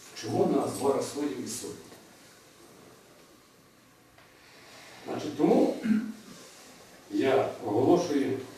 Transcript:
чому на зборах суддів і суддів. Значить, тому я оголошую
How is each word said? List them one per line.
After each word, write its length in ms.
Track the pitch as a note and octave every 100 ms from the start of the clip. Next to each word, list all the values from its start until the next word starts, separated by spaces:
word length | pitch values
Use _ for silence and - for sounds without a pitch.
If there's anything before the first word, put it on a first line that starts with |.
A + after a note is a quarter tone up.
| - -
чому 300 | - E3+ -
на 220 | C#3 -
зборах 360 | - C3+ B2
суддів 420 | A#2 C#3 D3 B2 A2
і 20 |
суддів. 280 | G#2+ - - - - - - - - - - - - - - - - - - _ _ - _ _ _ _ - - - - - - - - - -
Значить, 300 | - - -
тому 400 | E3+ A#3+ - - A3 G#3+ - - - - - - - - - - -
я 380 | D4+ - - - - -
оголошую 720 | - - F3 - C3+ - - -